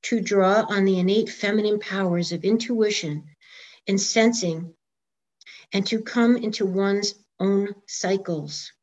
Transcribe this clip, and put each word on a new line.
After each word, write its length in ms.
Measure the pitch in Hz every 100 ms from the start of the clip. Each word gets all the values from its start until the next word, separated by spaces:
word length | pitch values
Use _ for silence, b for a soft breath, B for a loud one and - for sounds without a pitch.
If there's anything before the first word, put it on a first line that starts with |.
to 180 | - 233
draw 440 | 190 202 185 208 214
on 160 | 202
the 120 | 196 185
innate 320 | 180 214 226
feminine 480 | - 202 214 208 208
powers 540 | - 190 185 175 170
of 140 | 170
intuition 800 | 185 226 233 233 208 202 160 147 - _ B B B B
and 140 | - 196
sensing, 760 | - 226 226 233 175 165 170 _ _ _ _ _ _ _ B B B
and 120 | 196 196
to 140 | 220
come 360 | 220 240 233 240
into 280 | 214 214
one's 500 | 190 185 196 202 202 - _ _
own 340 | 190 196 202 202
cycles 880 | - - 185 190 196 160 147 - - _